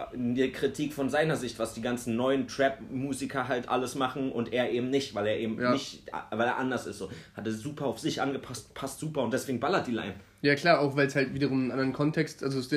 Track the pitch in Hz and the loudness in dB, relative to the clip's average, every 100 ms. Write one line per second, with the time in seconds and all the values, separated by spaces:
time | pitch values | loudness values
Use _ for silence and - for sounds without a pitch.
0 | - 123 120 123 131 - 135 131 151 143 | -8 -2 0 2 0 2 -2 0 -4 -2
1 | 131 143 160 127 120 - 113 - 123 120 | 0 2 2 2 -2 -4 -4 -2 -2 -2
2 | 123 113 131 139 120 - 135 - 110 131 | -2 0 2 2 0 2 2 2 -6 -4
3 | 139 127 139 143 120 123 120 127 123 139 | -4 -4 -4 -4 -2 -2 0 0 0 -2
4 | 131 147 131 120 113 123 120 120 127 139 | -2 -2 -2 -2 0 0 2 2 2 2
5 | - 101 107 107 110 110 123 135 - - | 0 -2 0 0 0 0 2 2 0 -12
6 | - - - 110 120 120 127 123 - 101 | -10 -10 -4 0 2 2 0 -2 -4 -8
7 | 98 - - - 107 110 143 - 139 107 | -8 -10 -14 -8 -4 -4 -6 -4 -2 -2
8 | 151 - 135 135 - 123 - - 135 - | -2 0 0 -2 -6 -12 -12 -8 -8 -6
9 | 156 143 117 123 - 120 143 190 - 110 | -4 0 2 0 0 -2 2 0 0 -2
10 | 90 95 - - 143 143 175 151 143 135 | -4 -8 -14 0 2 4 6 6 6 4
11 | 139 143 131 135 139 131 127 127 131 131 | 2 4 0 2 2 2 0 0 0 2
12 | 147 160 156 - 135 135 127 | 2 2 -2 -2 -2 -2 0